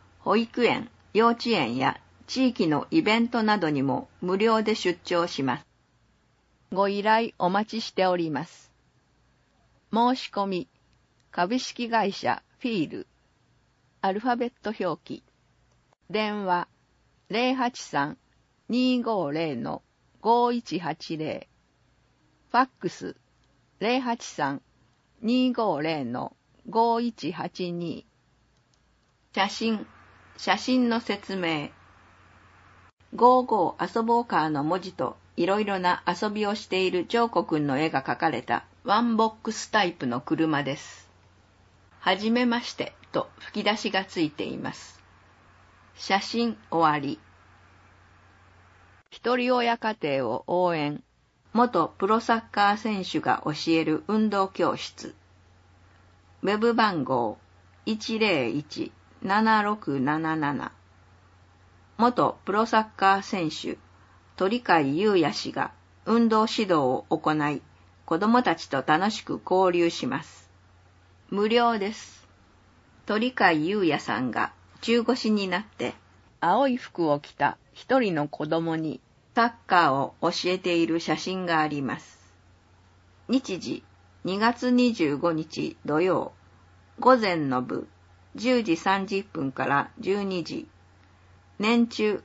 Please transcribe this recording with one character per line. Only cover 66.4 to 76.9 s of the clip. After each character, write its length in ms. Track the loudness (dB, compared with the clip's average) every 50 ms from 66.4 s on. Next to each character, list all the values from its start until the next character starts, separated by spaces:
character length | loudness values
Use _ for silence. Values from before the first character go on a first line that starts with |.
指 240 | 2 2 0 0 2
導 100 | 2 2
を 300 | 2 4 2 0 -2 -2 -2
行 240 | -2 0 0 0 0 0 0 -2
い、 140 | -2 -4 -8 -14 _ _ _ _ _ _ _
子 140 | -4 -2 0
ど 80 | 2
も 160 | 4 4 4 4
た 120 | 2 0
ち 120 | -2 -4
と 160 | -4 -4 -2 2
楽 240 | 2 2 2 2 0
し 140 | -2 -4 -6
く 180 | -8 -8 -6 -2
交 320 | 0 2 4 4 4 4
流 140 | 2 2 2
し 160 | 0 -2 -4
ま 160 | -4 -4 -6
す。 300 | -8 -10 -20 -20 -20 _ _ _ _ _ _ _ _ _ _ _ _ _ _ _ _ -6
無 180 | -2 0 2 2
料 300 | 4 4 4 4 2 0
で 140 | -2 -4 -6
す。 340 | -10 -14 -20 -20 -20 -20 -20 _ _ _ _ _ _ _ _ _ _ _ _ _ -12 -6
鳥 240 | -4 -2 0 0 -2
飼 220 | 2 4 4 4 4
優 300 | 4 2 0 0 2 2
也 160 | 2 0 0
さ 200 | -2 -4 -4 -4
ん 100 | -4 -2
が 240 | -2 -4 -4 -4 -6 -12 -20 -20 -18 -6
中 220 | -2 0 2 2 2
腰 280 | 2 0 0 0 0
に 160 | 0 0 0
な 140 | -2 -2 -4
っ 20 | -4
て、 320 | -8 -8 -6 -6 -6 -6 -10 _ _ _ -20 _ _ _ _
青 280 | 2 2 4 4 4
い 100 | 2 0
服 320 | -2 -6 -6